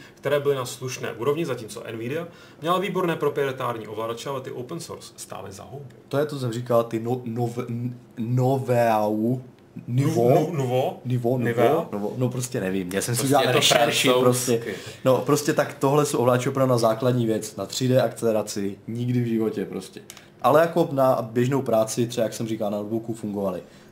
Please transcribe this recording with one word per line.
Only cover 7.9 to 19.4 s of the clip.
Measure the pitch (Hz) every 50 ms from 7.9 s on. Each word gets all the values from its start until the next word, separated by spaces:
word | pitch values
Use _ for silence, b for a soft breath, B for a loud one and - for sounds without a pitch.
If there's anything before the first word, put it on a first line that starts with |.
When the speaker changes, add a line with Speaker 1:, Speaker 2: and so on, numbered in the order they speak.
| - - - - -
Speaker 2:
noveau | 123 110 117 123 127 123 131 135 131 117 120 120 120 117 113 110 107 107 107 107 107 110 120 131 127 - - - - - - - - -
Nivo? | - 120 127 - 160 - 117 117 123
Speaker 1:
Nu-, | 143 - - 175
nu-, | 175
nuvo? | 139 131 123 127 127 143 185 190 - -
Speaker 2:
Nivo, | 120 127 120 120 117
nuvo, | 131 123 117
Speaker 1:
Nivea? | 117 113 123 120 135 151 170 165 -
Speaker 2:
nuvo. | - 104 101 101 113
No | 123 127 120
prostě | 127 127 123 - - 117
nevím, | 98 95 95 98 92 90 98
já | 95
jsem | - - 120
si | 123
Speaker 3:
Prostě | 131
Speaker 2:
udělal | 131 143 135 135
Speaker 3:
je | 127 127
to | 127
Speaker 2:
rešerši | 127 - - - - - - - -
Speaker 3:
francouzsky. | 131 123 127 123 123 123 123 - 127 117
Speaker 2:
prostě. | 113 - 113 95 B B B B B -
No | 131 127
prostě | - - 139 147 143 - 160 151
tak | 151 139 - -
tohle | - - 139 143 151 143
jsou | - -
ovladače | 120 120 127 123 123 123 135
opravdu | 127 135 135 131
na | 123
základní | 117 113 110 113 - 131 123 123 123 117
věc, | 110 110 104 - - -
na | 101 98
tři | - - - 131
D | 123 127 127
akceleraci, | 110 117 - - 120 113 107 107 104 - - 104 98 98 98 - -
nikdy | 107 113 120 120 123 123 123
v | 120
životě | 113 113 110